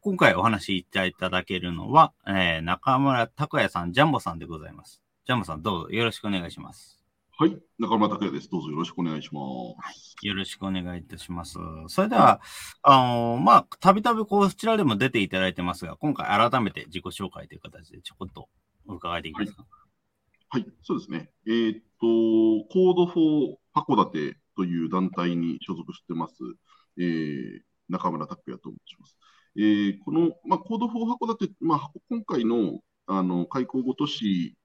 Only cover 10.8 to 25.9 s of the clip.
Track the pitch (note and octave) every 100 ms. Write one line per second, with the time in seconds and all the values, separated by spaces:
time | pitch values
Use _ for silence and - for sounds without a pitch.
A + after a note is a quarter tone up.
10.8 | F2+ F2 E2 F#2+ - F2 E2+ - E2+ D#2+
11.8 | D#2+ - G#3 A3+ C#3+ G2+ - - - -
12.8 | C#3+ C3+ B2+ A#2+ A#2 A#2 F#3+ A2+ - -
13.8 | F#3 G3 A#3+ A3+ G#3+ G3+ G3 - A3 A3
14.8 | D#3+ G#2 C3 A#2 G2 F#2 F#2 F2+ F2+ F2
15.8 | E2+ D2+ D#3 C#3 - G#2 A#2 C3 G2+ -
16.8 | - F#2 F#2 - F#2 D#2+ D#2 E2+ - -
17.8 | E2+ - - _ F#2 - - _ _ _
18.8 | - F#2 E2+ E2+ E2 D#2 - - - _
19.8 | _ _ _ _ _ _ _ B2+ G2 _
20.8 | - - - E2 - _ - A#2 A2+ G#2+
21.8 | _ _ A#2 A2+ A2+ A2 A2 A2 - F#3
22.8 | F#3 F3 F3 F3 D#3 D3+ C3 - _ -
23.8 | - G#2 - - D2 - _ - F#2 E2+
24.8 | E2 F#2 F#2 F2+ F2 E2+ E2+ D2+ - E2+
25.8 | E2